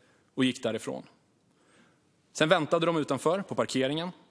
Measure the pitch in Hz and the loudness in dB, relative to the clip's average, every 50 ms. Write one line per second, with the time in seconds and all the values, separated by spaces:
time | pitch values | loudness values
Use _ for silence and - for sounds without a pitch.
0 | _ _ _ _ _ _ _ 135 131 127 127 - - 113 110 110 - - 131 - | _ _ _ _ _ _ _ 0 0 0 0 0 -2 -4 -4 -4 -6 -8 -8 -10
1 | - - _ _ _ _ _ _ _ _ _ _ _ _ _ _ _ _ _ _ | -10 -16 _ _ _ _ _ _ _ _ _ _ _ _ _ _ _ _ _ _
2 | _ _ _ _ _ _ - - 151 156 185 170 151 - 175 170 165 170 170 156 | _ _ _ _ _ _ -2 2 4 4 4 4 2 2 0 2 2 2 2 0
3 | 135 - 139 123 - 151 180 202 190 - 117 127 113 - - 131 131 135 147 160 | 0 -2 -2 0 0 0 0 0 -4 -4 -4 -4 -2 -2 0 -2 0 -2 -2 -4
4 | 170 180 - - - _ | -6 -8 -10 -14 -20 _